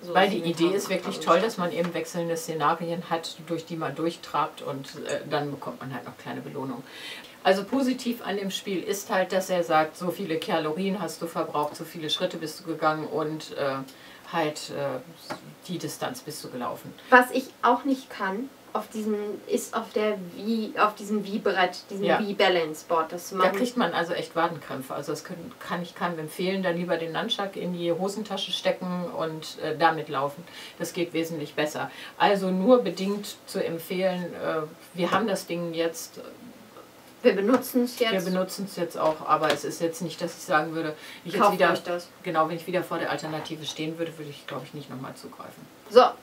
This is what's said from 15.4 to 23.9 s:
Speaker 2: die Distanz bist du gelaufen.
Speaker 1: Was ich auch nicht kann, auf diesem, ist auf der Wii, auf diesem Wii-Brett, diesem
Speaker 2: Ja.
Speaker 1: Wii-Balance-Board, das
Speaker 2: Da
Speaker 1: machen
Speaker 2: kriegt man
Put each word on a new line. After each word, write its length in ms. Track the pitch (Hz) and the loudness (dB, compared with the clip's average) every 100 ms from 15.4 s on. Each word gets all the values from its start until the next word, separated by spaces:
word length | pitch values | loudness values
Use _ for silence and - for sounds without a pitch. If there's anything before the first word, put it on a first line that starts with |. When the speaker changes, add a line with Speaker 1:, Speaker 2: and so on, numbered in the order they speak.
| - - - | -12 -18 -8
Speaker 2:
die 80 | 175 | -6
Distanz 420 | 156 - - 127 | -6 -4 -6 -6
bist 220 | - - | -10 -10
du 60 | - | -8
gelaufen. 440 | 127 123 - - - - | -6 -6 -6 -10 -16 8
Speaker 1:
Was 220 | 247 247 | 10 10
ich 140 | - - - | 2 -2 0
auch 240 | 226 254 285 | 4 4 4
nicht 240 | 262 - | -2 -2
kann, 400 | - 196 190 269 - - | -4 -2 -2 -6 -10 -6
auf 160 | 214 214 | -6 -4
diesem, 260 | 220 214 208 208 202 - | -4 0 0 -2 -6 0
ist 260 | 240 - | -2 0
auf 200 | 226 220 | -4 -2
der 240 | - 214 196 180 170 | 0 0 0 -6 -8
Wii, 380 | 202 226 214 - | -2 0 0 2
auf 180 | 208 208 | 2 2
diesem 280 | 202 208 190 | -2 -2 0
Wii-Brett, 580 | 202 208 185 180 - - | 0 2 4 2 2 -10
diesem 140 | 202 | -2
Speaker 2:
Ja. 160 | 196 - | 2 2
Speaker 1:
Wii-Balance-Board, 960 | 202 202 196 180 160 156 - 170 156 | 2 4 4 4 2 -4 0 0 0
das 160 | 175 - | -4 -8
Speaker 2:
Da 80 | 190 | 2
Speaker 1:
machen 160 | 185 | 2
Speaker 2:
kriegt 240 | 196 247 - | 4 0 2
man 160 | 175 | 0